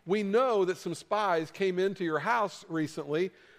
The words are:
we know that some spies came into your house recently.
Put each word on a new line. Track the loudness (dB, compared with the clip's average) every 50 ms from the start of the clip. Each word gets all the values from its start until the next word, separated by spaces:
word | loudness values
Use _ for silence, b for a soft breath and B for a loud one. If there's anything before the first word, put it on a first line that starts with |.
| -4
we | -2 0 0
know | 2 2 2 2 4 4 4 2 2
that | 2 0
some | -2 -6 -6 -6
spies | -8 -4 -2 0 0 2 2 2 2 0 -2
came | -4 -2 -2 0 2 2
into | 0 0 0 -2 -2
your | 0 0 0
house | 0 0 0 0 0 -2 -4 -8 -10 -6
recently. | -4 -2 -2 -4 -4 -6 -4 -2 0 0 0 -2 B B B B B